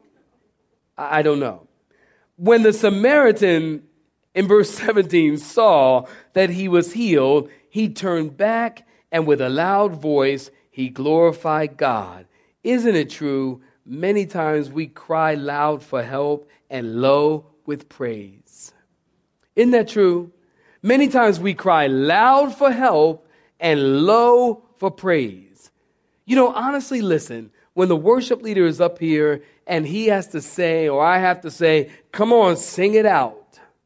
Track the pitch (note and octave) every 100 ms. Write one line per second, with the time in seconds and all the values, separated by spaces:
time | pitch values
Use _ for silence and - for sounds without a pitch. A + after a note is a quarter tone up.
0 | _ _ _ _ _ _ _ _ _ -
1 | C#3+ D#3 D3+ C#3+ B2+ F2 _ _ _ _
2 | _ _ _ - F3+ A#3 A3 G#3+ G#3+ G3
3 | A#3+ D4 B3+ G#3 G3 E3 D#3+ D3+ - _
4 | _ _ _ F#3 F#3+ G#3 G#3 - - G#3+
5 | E3 F3 D#3 D3 - - A3 D#3 C3 B2+
6 | B2+ - _ F#3 F#3+ F3+ F#3+ F3 E3+ A3+
7 | A#3 D3+ C3 D3 C#3+ - _ G#3+ G#3+ G#3+
8 | G3 E3 D#3 C3+ G#3 A#3 A#3 A3+ _ _
9 | - E3 D#3 C#3+ B2+ C3+ F3 G3 G#3 D#3+
10 | D3+ D3 C3+ C#3 - _ _ - B2+ B2+
11 | C#3+ D#3+ E3+ D#3+ E3 D#3 D3+ - C#3+ A2
12 | F#2 F#2 F#2 _ _ _ A3+ B3+ A#3 F3
13 | C#3 - D3 C3+ C3+ B2+ _ _ - C#3
14 | F#3 G#3 F#3+ F#3 D#3 D3+ C#3 C#3+ D#3 -
15 | - D#3+ D#3 D3+ C#3+ C#3+ D3+ D3 - C3
16 | A#2 C3+ D3 D3 - _ - C3 A#2 A#2
17 | C3 C#3+ D3+ D#3 - _ - C#3+ - -
18 | B2 A2 G2+ G2 _ - - _ _ _
19 | _ _ _ _ _ - B3 A#3+ A3 G#3+
20 | F#3+ F3 F3 _ _ _ _ _ G3 C4+
21 | C#4+ B3+ A3 E3+ G3 E3+ F#3 D#3+ C#3 C3
22 | C#3+ F#3 A#3+ C4+ C#4+ - C#4 A#3+ B3+ D#3+
23 | D#3+ D#3+ _ _ _ - E3 D3 C3+ C#3
24 | F3 A#3 A#3+ A#3+ B3 A3 _ - G3 -
25 | F#3+ E3 A#2 F#2 F#2+ _ - _ _ _
26 | _ _ - B3+ B3 G#3+ B3+ C#4 C4+ B3+
27 | G3 D#3 - A#2 A2 _ _ F3+ F#3 D#3+
28 | F3+ B3+ B3+ A#3+ A3 G3 E3+ D#3 F3 F3
29 | E3 D3+ D3+ C#3+ - _ - E3+ D3 G3+
30 | A3 G3 F#3 D#3+ - - E3+ D#3+ D#3 C#3
31 | D#3+ F#3 F#3 F3+ D#3+ - E3 D#3 - -
32 | _ - A3 A#3+ F#3+ E3 - - G3 G#3+
33 | G#3+ D#3+ A#2+ G#2+ _ _ _ _